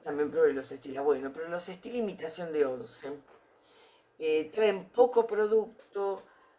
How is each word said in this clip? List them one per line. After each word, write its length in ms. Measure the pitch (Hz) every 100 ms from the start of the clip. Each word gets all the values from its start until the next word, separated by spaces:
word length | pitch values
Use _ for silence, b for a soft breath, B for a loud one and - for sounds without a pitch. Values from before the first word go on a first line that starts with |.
también 280 | 151 147 147
probé 220 | 156 151
los 160 | 135 131
Stila, 320 | 135 139 131
bueno, 300 | 143 131 135
pero 160 | 151 165
los 180 | 175 190
Stila 320 | 180 233 240
imitación 540 | 208 180 - - 170
de 140 | 151 135
once, 480 | 127 - - 139 143 - - _ _ b b b b _ -
eh, 320 | 156 156 156
traen 380 | 214 220 190 175
poco 380 | 240 247 233 226
producto, 960 | 208 214 220 202 - - 202 196 190 b b b